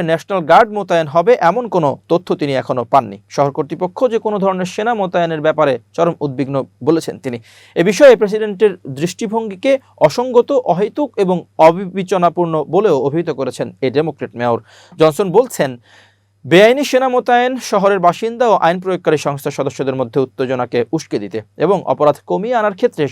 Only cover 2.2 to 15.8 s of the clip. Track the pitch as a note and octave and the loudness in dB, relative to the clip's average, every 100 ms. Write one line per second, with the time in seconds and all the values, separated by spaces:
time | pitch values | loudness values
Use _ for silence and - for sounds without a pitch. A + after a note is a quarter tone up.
2.2 | - F3+ C#3+ C3 B2 B2+ A#2 C3+ A2+ G2 | 0 -4 -2 -2 -2 -4 2 2 2 -6
3.2 | _ - C#3+ C#3 C#3+ - F3+ - B3+ A3 | _ -2 0 -2 -6 -6 -8 -2 -2 0
4.2 | A3 G#3 F#3+ F#3 F3+ - A3 A3+ F#3 F#3 | -2 -2 -2 -2 -4 -4 -4 -2 -2 -2
5.2 | E3+ D#3 D#3 D#3 D3 B2 - - E3+ - | -2 0 0 2 0 0 -4 -2 -2 -2
6.2 | D3 C3 C3+ C#3 A#2 _ B2 E3 - G2+ | -6 -4 -4 -4 -6 _ 0 0 -2 -8
7.2 | C3 A#2 - - - - F3 F#3+ C#4+ A#3 | -10 -10 -12 -20 -6 -2 0 6 8 8
8.2 | G#3 A3 G#3+ F#3+ G#3+ - - C3+ F3 - | 4 -2 -4 0 0 0 -8 -6 -6 -6
9.2 | A3+ A3+ A3 F#3+ C4+ C4+ - - D3+ A#3 | -6 -4 -6 -4 -2 -2 -4 0 0 2
10.2 | B3+ A#3 A#3 C#4 F3 E3+ G#3 - D4 - | 0 2 2 0 0 0 -2 -4 -4 -2
11.2 | F#3 F3+ - - D#3+ F3 F#3+ F#3 F#3 F#3+ | -2 -2 -4 4 4 4 -2 -8 -4 0
12.2 | F3 E3 E3+ D#3+ - F3 G#3+ C#3 C3 D#3+ | 0 0 -2 -2 -2 0 2 2 0 -2
13.2 | E3 B2+ B2+ - A#2+ - C3 C3 D#3+ B2+ | -4 -4 -6 -6 -8 -4 -2 0 -2 -4
14.2 | A#2 A#2 A#2+ A2+ - - - - D#3 D3+ | -10 -4 -2 -2 -4 -20 -16 0 2 2
15.2 | G3 F3+ B3+ - C#3+ A#2+ | 0 2 0 -2 -4 -6